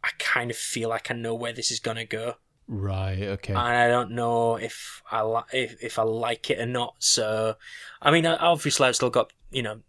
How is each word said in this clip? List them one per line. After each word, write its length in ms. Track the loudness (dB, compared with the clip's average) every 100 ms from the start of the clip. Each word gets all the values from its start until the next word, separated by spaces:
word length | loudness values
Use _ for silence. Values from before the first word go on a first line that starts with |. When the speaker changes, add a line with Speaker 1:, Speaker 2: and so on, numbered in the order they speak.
Speaker 1:
I 60 | -6 -4
kind 320 | 0 0 -2
of 60 | -6
feel 320 | -4 -4 -2
like 200 | -4 -4
I 60 | -6
know 180 | -4
where 200 | -4 -6
this 180 | -4 -4
is 80 | -4
gonna 260 | -4 -6 -6
go. 300 | -4 -6 -8 _ _ -10
Speaker 2:
Right, 540 | -6 -4 -2 -2 -4
okay. 300 | -4 -6 -2
Speaker 1:
And 60 | 0
I 260 | 2 4 6
don't 220 | 4 0
know 440 | -2 2 2 2 0
if 460 | -4 -10 -12 -14 -6
I 100 | -2
li-, 180 | 0 0 0
if, 320 | -2 -2 -6
if 160 | -6 0
I 40 |
like 460 | 0 0 -2 -4 -2
it 80 | -2
or 60 | -2
not. 280 | -2 -4 _
So, 560 | 2 2 2 0 0 -2 -12 -18 -18 0
I 100 | 4
mean, 140 | 6 4
I, 80 | 4
obviously 500 | 4 4 2 4 4
I've 80 | 4
still 140 | 2
got, 240 | 2 0 _ -8
you 120 | -6
know 180 | -4 -8